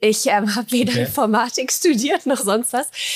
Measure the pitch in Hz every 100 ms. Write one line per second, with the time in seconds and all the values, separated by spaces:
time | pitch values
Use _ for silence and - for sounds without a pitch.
0 | 214 214 - 202 208 208 220 254 240 240
1 | 247 - 220 220 233 - 262 - 359 254
2 | 277 339 262 269 202 214 233 247 - -
3 | -